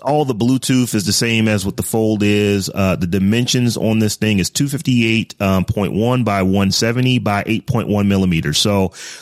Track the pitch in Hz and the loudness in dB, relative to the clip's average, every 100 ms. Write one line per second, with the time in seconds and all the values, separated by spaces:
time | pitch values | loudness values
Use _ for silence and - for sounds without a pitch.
0 | 131 151 135 107 120 131 - 127 120 104 | -2 0 0 0 0 0 0 0 0 -2
1 | - - 117 113 110 104 95 98 - 113 | -2 -2 0 2 2 0 -2 -6 -4 -2
2 | 110 107 104 104 104 101 92 - 95 85 | 0 2 2 2 2 0 -2 -2 0 0
3 | 90 98 95 117 127 131 120 - 107 110 | 0 0 2 2 2 0 0 0 0 0
4 | 107 - 107 101 82 - 143 135 135 123 | 0 0 0 0 0 -2 -2 -2 0 2
5 | 113 113 - - 98 95 87 107 95 95 | 2 0 -2 -2 0 2 0 -2 -2 0
6 | 117 127 110 101 95 98 98 - 113 120 | 0 0 0 0 0 2 0 0 0 0
7 | 127 123 104 101 - 110 - 113 90 104 | 0 0 0 -2 -2 -4 -2 -4 -2 0
8 | 101 98 92 82 71 78 107 101 92 - | 2 2 2 0 0 -2 0 0 0 -4
9 | - - | -16 -18